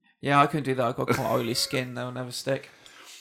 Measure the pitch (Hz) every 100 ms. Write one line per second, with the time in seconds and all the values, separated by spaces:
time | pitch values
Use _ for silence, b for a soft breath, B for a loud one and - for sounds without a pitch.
0 | _ _ 135 143 175 160 135 131 120 131
1 | 131 131 123 123 117 127 - 131 127 123
2 | 123 123 123 123 - 131 - - B B
3 | B B